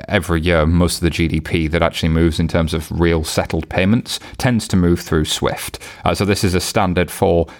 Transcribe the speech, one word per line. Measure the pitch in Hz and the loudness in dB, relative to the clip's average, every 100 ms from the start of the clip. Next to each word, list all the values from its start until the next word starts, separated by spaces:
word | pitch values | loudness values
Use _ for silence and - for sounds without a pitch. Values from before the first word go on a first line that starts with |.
| - | -4
every | 101 87 85 | -2 0 0
year, | 85 82 78 | 2 2 4
most | 85 87 - | 4 2 2
of | |
the | 85 | -2
G | 82 80 | 0 0
D | 78 | 0
P | - 85 78 | -2 -2 0
that | 82 | 0
actually | 82 - 82 | 0 0 0
moves | 80 85 80 | 4 4 2
in | 82 | 0
terms | 85 80 | 0 0
of | 80 - | -2 -4
real | 82 85 82 | 0 2 2
settled | 80 92 85 82 - | 0 -4 -2 -4 -2
payments | - 95 120 - - - - | 0 2 0 -2 -10 -12 -4
tends | 127 113 - | 0 0 0
to | 92 | 2
move | 87 85 | 2 0
through | - 80 78 | 0 -2 -2
Swift. | - 69 - - - - - | -2 -2 -4 -8 -12 -16 -6
Uh, | 87 85 | -2 0
so | |
this | 98 98 | 0 0
is | 95 90 | 0 0
a | |
standard | - 113 92 90 85 | 0 0 0 0 -2
for | - 95 85 85 | 0 2 2 0